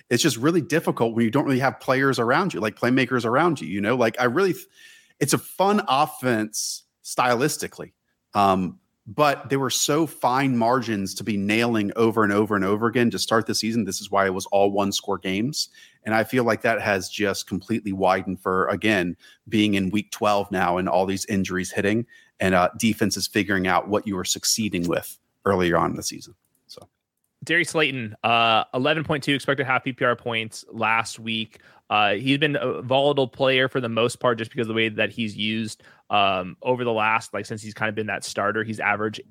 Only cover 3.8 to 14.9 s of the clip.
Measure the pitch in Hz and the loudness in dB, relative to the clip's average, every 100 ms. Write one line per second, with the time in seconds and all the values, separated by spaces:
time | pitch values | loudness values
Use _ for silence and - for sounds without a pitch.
3.8 | 101 127 113 120 123 143 190 - - _ | 0 2 0 2 0 2 0 -2 -8 _
4.8 | - - _ - 139 135 - - 196 208 | -20 -20 _ -4 0 0 -2 0 2 2
5.8 | - 131 151 - 127 110 110 - - - | 2 2 2 0 0 0 -2 -6 -6 -8
6.8 | _ _ - - 123 117 151 - 90 - | _ _ -8 0 2 2 0 -2 -8 -12
7.8 | - _ _ _ _ 104 98 95 92 - | -16 _ _ _ _ 2 4 4 0 -6
8.8 | _ _ - 104 147 135 117 139 127 - | _ _ -14 0 2 2 -2 -2 0 -2
9.8 | - 147 156 - 123 127 139 120 117 131 | 0 0 0 0 0 2 2 2 4 2
10.8 | 117 101 95 - 104 101 101 110 120 113 | 0 -4 -4 -6 -4 -2 0 2 2 2
11.8 | 101 - 113 110 104 101 107 101 95 104 | 0 2 2 4 2 4 2 2 2 2
12.8 | 113 123 120 92 - 113 107 101 110 113 | 0 2 0 0 0 0 0 -4 -2 -2
13.8 | 95 - 101 101 95 92 - 98 101 101 | -2 -6 -2 0 2 0 0 2 4 2
14.8 | 98 | 0